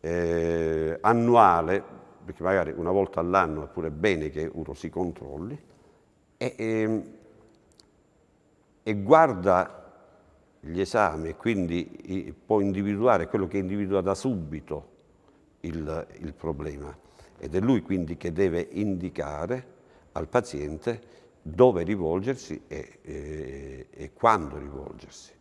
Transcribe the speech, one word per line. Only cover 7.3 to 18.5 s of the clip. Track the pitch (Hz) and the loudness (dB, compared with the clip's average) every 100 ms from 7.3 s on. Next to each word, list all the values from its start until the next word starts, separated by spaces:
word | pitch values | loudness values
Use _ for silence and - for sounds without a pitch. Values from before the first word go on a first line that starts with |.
| - - _ _ _ _ _ _ _ _ _ _ _ _ _ | -20 -20 _ _ _ _ _ _ _ _ _ _ _ _ _
e | - 104 | -6 -4
guarda | 98 160 160 95 92 90 87 - - - - _ _ _ _ _ | 6 8 8 4 4 4 2 -6 -20 -20 -20 _ _ _ _ _
gli | - 85 | -8 -4
esami | 95 117 101 78 80 | 0 2 2 0 -8
e | 80 | -4
quindi | 113 107 87 85 - - - 95 78 | -2 0 0 -2 -4 -12 -8 -8 -8
i, | |
può | 80 - 107 | -14 0 2
individuare | 101 95 101 101 123 104 87 | 2 0 -2 2 4 4 2
quello | 107 92 | -2 -2
che | 101 | -2
individua | 92 101 98 98 | -2 -4 0 0
da | 92 | 0
subito | 98 135 107 76 76 - 73 - _ _ _ _ _ _ _ | -2 -2 -4 -6 -10 -8 -10 -10 _ _ _ _ _ _ _
il, | 85 80 76 80 - - | -8 -6 -6 -6 -8 -12
il | 80 | -12
problema. | - 80 71 76 71 71 - _ _ - - | -8 -6 -6 -8 -10 -14 -16 _ _ -20 -16
Ed | 69 | -4
è | 87 | 0
lui | 110 120 | 4 2
quindi | - 95 80 85 | 2 -2 -2 -6
che | 90 | -6
deve | 82 95 | 2 2